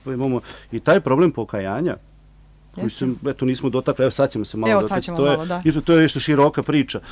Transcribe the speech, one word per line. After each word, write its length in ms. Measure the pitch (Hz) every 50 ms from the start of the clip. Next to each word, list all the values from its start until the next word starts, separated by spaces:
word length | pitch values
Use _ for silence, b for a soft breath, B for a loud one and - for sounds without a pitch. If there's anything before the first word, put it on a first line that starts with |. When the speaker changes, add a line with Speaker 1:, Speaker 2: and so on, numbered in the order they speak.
| _
Speaker 1:
imamo 360 | 131 131 123 135 135 127 117 B B B B B B
i 80 | 113 117
taj 200 | - - 170 196
problem 320 | - 131 131 143 180 165
pokajanja, 640 | - - 110 - - 104 95 95 101 131 165 170 110 - - - - - _ - - - - - - _ _ _
koji 140 | - - 123
Speaker 2:
Jeste. 200 | 110 - - 135
Speaker 1:
se, 240 | 131 120 - - 139
eto, 160 | 135 - 131
nismo 240 | 127 131 127 143 135
dotakli. 340 | 117 127 - - 135 - 131
Evo, 80 | 131
sad 200 | - - 135 -
ćemo 140 | - 110 104
se 120 | - - 110
malo 140 | 110 113
Speaker 2:
Evo, 100 | 110 -
sad 40 | -
Speaker 1:
dotakli. 180 | - 202 180 -
Speaker 2:
ćemo 140 | - 170 165
Speaker 1:
To 80 | 139
je 60 | 143
Speaker 2:
malo, 140 | 143 156 160
da. 160 | 180 175 175 170
Speaker 1:
isto, 160 | 160 143 151
to 120 | - - 170
je 120 | 165 160
isto 140 | 147 - 139
široka 440 | - 156 151 139 139 151 - - -
priča, 360 | - 143 147 127 - - 107 B B